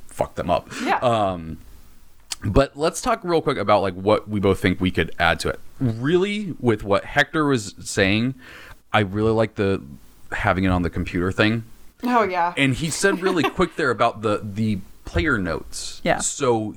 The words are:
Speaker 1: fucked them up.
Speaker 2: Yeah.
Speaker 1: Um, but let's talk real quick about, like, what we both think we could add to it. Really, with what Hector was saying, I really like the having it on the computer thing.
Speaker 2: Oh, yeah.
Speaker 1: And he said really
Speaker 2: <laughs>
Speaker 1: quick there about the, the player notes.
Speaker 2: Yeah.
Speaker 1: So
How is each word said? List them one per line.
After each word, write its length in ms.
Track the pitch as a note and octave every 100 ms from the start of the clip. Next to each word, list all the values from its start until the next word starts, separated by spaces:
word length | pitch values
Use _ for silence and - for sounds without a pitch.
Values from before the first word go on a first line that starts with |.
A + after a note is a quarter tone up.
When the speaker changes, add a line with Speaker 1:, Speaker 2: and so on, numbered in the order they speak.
| -
Speaker 1:
fucked 300 | - C2 -
them 140 | E2+
up. 180 | E2 - -
Speaker 2:
Yeah. 140 | B3+ G4+
Speaker 1:
Um, 600 | B2+ A2+ G2 F2+ D#2+ D#2 - - - - - - - -
but 320 | G#2+ G2+ C3+ C#3
let's 240 | D#3+ F3
talk 200 | B3+ A3+
real 160 | F3+ E3
quick 160 | D#3 A#2
about, 240 | G2+ G#2
like, 120 | F#2+
what 340 | F2+ F#2+ G#2 -
we 100 | G#2
both 220 | G2 F#2
think 200 | F#2+ F2+
we 120 | F#2
could 180 | - E2 -
add 220 | E2+ D#2+
to 80 | E2
it. 100 | - - -
Really, 760 | B2+ A2 C3 F3 G3+ G#3 G3+ -
with 240 | A#2+ G#2+
what 200 | G#2+ G2 -
Hector 380 | C#3 D3 D#3+ D3
was 280 | C3 G2+ -
saying, 540 | - - F#2+ G#2+ B2 C3 - - - - -
I 80 | A2
really 320 | G2+ G#2 A2
like 240 | A2 A2+ -
the 260 | G2 G2 C#2 C#2+ - - -
having 300 | - G#2+ F#2
it 40 | F#2+
on 140 | F2+
the 80 | E2+
computer 420 | F#2 F2+ F2 F#2
thing. 320 | F#2+ G#2+ A2+ A2+ - - -
Speaker 2:
Oh, 180 | B3 B3
yeah. 300 | G3+ F3+ E3+ F3+
Speaker 1:
And 180 | C#3
he 160 | A#2+ D#3
said 300 | - G3 F3+
really 220 | F#3 F3+
Speaker 2:
<laughs> 80 | -
Speaker 1:
quick 240 | - F3+
there 160 | - C#3
about 320 | A2+ A#2+ A2
the, 180 | G#2+ G#2
the 340 | G#2+ G2+ A2 F#2+ - -
player 340 | - E3+ D#3+ A#2+
notes. 640 | F2 D2+ - - - -
Speaker 2:
Yeah. 140 | C3+ -
Speaker 1:
So 540 | - - C3+ A2+ G#2+